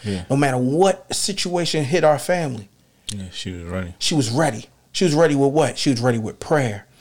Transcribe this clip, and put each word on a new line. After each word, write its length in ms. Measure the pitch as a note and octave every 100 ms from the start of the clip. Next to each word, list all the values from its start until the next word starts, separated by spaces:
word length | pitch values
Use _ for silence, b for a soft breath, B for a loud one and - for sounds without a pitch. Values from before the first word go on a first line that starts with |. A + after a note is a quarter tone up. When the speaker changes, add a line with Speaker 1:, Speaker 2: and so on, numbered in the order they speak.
Speaker 1:
Yeah. 220 | A2+ F#2+ F2
Speaker 2:
No 60 | C3+
matter 220 | C#3+ B2+
what 580 | B2+ D3+ G3 - - -
situation 720 | - G3+ F3+ F3 E3 D#3+ C3+
hit 180 | F3
our 160 | D#3 C#3+
family. 480 | - F3+ D3+ A2+ G2+ _ _ _ -
Speaker 1:
Yeah, 220 | G2+ F#2
she 200 | - F#2+
was 120 | F2+
ready. 300 | E2+ F#2 F#2 -
Speaker 2:
She 160 | - D#3
was 140 | A2+
ready. 360 | B2+ D3+ A2+ - _ _
She 140 | - F#3
was 100 | D3
ready 180 | D#3+
with 200 | C#3+ C#3
what? 240 | D3+ C3+ -
She 120 | D3
was 120 | A#2+
ready 160 | B2 A#2
with 240 | A2 -
prayer. 440 | - D#3 B2 G2+ - B